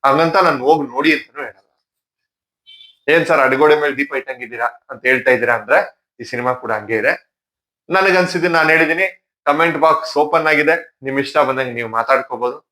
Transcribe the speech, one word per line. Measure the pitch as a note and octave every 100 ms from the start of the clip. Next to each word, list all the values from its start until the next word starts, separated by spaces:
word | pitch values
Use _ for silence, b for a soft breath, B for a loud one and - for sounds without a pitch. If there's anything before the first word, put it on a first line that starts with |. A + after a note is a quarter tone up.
ಹಂಗಂತ | C#3 C#3 E3 G3
ನಾನ್ | F3 C#3+
ಹೋಗ್ | C3 D#3 C3+
ನೋಡಿ | B2 D3
ಅಂತಾನೂ | D3 - C3+
ಹೇಳಲ್ಲ. | B2 - _ _ _ _ _ _ _ _ _ _ _ - - _ -
"ಏನ್ | D#3+ D#3
ಸರ್ | D#3+
ಅಡಗೋಡೆ | C3 C3+ D3+ D3+
ಮೇಲೆ | D3 C#3
ದೀಪ | C#3+
ಇಟ್ಟಂಗಿದ್ದೀರಾ" | C#3 C3 B2+ A#2+ A#2+ A#2+ - _
ಅಂತ | B2 B2+
ಹೇಳ್ತಾ | C3 C3
ಇದ್ದೀರಾ | B2+ A#2+
ಅಂದ್ರೆ | A#2 G#2+ D#3 G#3 _ _ _
ಈ |
ಸಿನಿಮಾ | A#2 A#2+ B2
ಕೂಡ | B2+ A#2
ಹಂಗೆ | G#2+ G#2 A2
ಇದೆ. | A#2+ E3+ _ _ _ _ _ _ _
ನನಗನ್ಸಿದ್ದು | F3+ F#3+ F#3 F3+ F3+ F3
ನಾನ್ | E3 D#3
ಹೇಳಿದೀನಿ, | D#3+ D#3 E3 F#3+ - _ _ -
ಕಾಮೆಂಟ್ | D3 E3+ D#3
ಬಾಕ್ಸ್ | D#3+ D#3 - F#3+
ಓಪನ್ | D3+ E3 D#3
ಆಗಿದೆ, | D3+ D3+ E3+ - _
ನಿಮ್ | C3+ C3+
ಇಷ್ಟ | C#3 D#3
ಬಂದಂಗೆ | C3+ C3 C3
ನೀವು | A#2+ A#2
ಮಾತಾಡ್ಕೋಬಹುದು. | A2+ A#2 C3 C3 A#2+ B2 C#3+ _